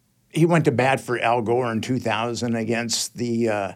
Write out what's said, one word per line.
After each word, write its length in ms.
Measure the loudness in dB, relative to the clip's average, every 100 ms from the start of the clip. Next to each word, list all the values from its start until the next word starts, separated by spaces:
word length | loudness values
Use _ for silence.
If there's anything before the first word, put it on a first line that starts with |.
| _ _ _
he 140 | 2 4
went 200 | 4 4
to 60 |
bat 280 | 2 2 0
for 180 | -2 -2
Al 220 | 0 0
Gore 300 | 2 0 0
in 100 | -2
two 160 | -2 -2
thousand 580 | -2 -2 -2 -4 -2 -2
against 600 | 0 -2 -2 -4 -6 -6
the, 320 | -4 0 0
uh, 220 | 0 -4